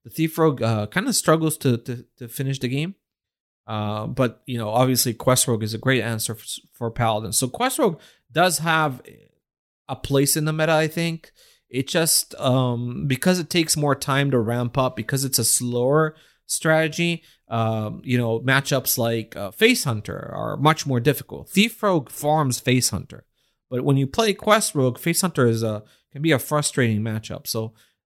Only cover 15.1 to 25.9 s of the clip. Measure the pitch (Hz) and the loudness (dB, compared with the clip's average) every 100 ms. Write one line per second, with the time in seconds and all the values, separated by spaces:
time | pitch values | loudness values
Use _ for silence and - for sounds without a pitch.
15.1 | 139 135 - 110 - 123 120 123 147 156 | -4 -2 0 0 0 0 0 2 2 2
16.1 | 156 _ _ _ - 165 156 160 156 170 | -4 _ _ _ -4 2 2 2 0 -2
17.1 | 165 - _ _ 113 113 110 107 - - | -2 -8 _ _ -2 0 -2 -4 -8 -2
18.1 | 123 120 113 123 135 135 135 - - 117 | 0 0 0 2 2 2 -2 -2 -2 0
19.1 | 117 110 - 98 - 226 247 143 110 - | -2 -4 -10 -12 2 4 4 0 -4 -6
20.1 | - - - 113 - 143 156 147 127 127 | -10 -10 -8 -6 2 2 2 0 2 2
21.1 | 139 - - - 190 220 - 208 175 120 | 0 -4 -14 -2 4 4 2 0 2 0
22.1 | - 147 156 139 120 - 127 - 104 - | -6 0 2 2 0 2 2 2 -4 -8
23.1 | - - _ _ _ _ 123 139 135 139 | -16 -20 _ _ _ _ -4 2 2 2
24.1 | 175 226 190 - 214 - 151 127 120 - | 0 0 0 2 2 2 0 0 0 -2
25.1 | 165 185 160 123 113 113 104 107 | 0 0 2 2 2 -2 -4 -10